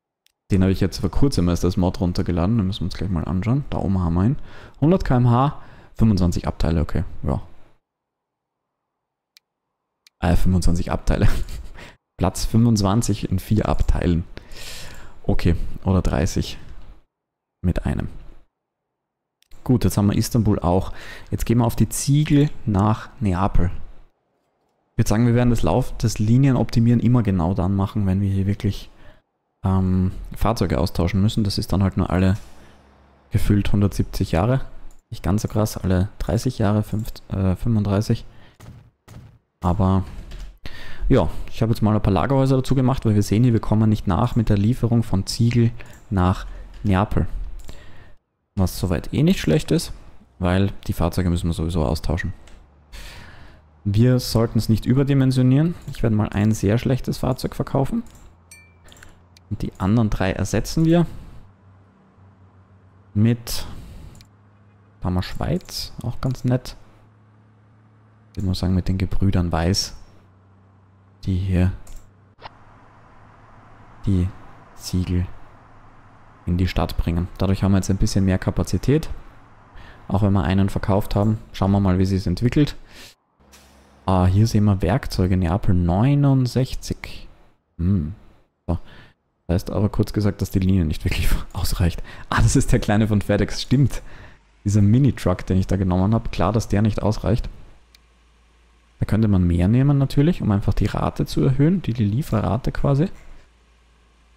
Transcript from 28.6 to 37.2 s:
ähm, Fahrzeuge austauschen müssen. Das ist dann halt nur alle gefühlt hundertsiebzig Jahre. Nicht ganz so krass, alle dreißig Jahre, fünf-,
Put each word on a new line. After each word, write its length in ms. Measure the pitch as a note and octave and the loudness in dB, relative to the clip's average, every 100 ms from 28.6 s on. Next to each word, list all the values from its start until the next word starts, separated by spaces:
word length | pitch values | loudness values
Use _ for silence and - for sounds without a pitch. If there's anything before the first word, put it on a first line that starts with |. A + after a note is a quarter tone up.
| G#2 - - - - - _ _ _ _ | -2 -4 -8 -20 -20 -20 _ _ _ _
ähm, 480 | G2 F#2+ F#2+ F#2 F#2 - - - | 0 2 2 2 0 -2 -10 -2
Fahrzeuge 420 | G2 A#2 F2 C2+ | -2 0 0 0
austauschen 420 | E2+ - E2+ G2 | 0 0 0 2
müssen. 220 | G#2 A#2 | 0 0
Das 160 | G2+ - | -2 -2
ist 140 | - | -2
dann 100 | F2+ | 0
halt 140 | F#2+ G2+ | 0 0
nur 140 | - | 0
alle 260 | F2+ F#2 G2 - - - - _ _ _ _ _ | 2 2 0 -4 -20 -20 -20 _ _ _ _ _
gefühlt 400 | G#2+ - G2+ - | 0 4 4 4
hundertsiebzig 580 | G2+ G2+ - - - - | 4 2 0 -4 -2 -2
Jahre. 300 | D#2+ A2 C3+ - - - - - | 0 2 0 -2 -10 -16 -18 -16
Nicht 140 | - | -8
ganz 180 | E2+ G#2 | -2 -2
so 60 | - | 0
krass, 280 | A2 A2 - | -2 -2 -2
alle 340 | F#2 F#2 G2 - | 0 0 0 -4
dreißig 400 | - G#2+ B2+ - | -2 -2 -2 -2
Jahre, 240 | G2+ G#2+ | 0 0
fünf-, 260 | G#2+ G2 A2+ - | -2 -4 -6 -10